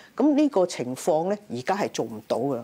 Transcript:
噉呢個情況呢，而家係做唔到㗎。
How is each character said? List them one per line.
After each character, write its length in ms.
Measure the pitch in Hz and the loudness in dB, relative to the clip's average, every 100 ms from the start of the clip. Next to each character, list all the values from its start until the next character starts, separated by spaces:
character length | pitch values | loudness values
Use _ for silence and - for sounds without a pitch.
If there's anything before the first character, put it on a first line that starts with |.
| - - | -14 0
噉 180 | 285 | 2
呢 160 | 277 294 | 4 4
個 160 | 196 180 | 4 2
情 300 | - 123 127 | 0 -6 -4
況 340 | - 160 180 | 0 0 0
呢， 80 | 202 - | -4 -6
而 80 | 120 | -8
家 160 | 127 196 | -4 -2
係 120 | 123 | -2
做 160 | - 117 | -4 -6
唔 160 | 107 - | -8 -4
到 100 | 110 | -2
㗎。 260 | 139 123 | 0 -4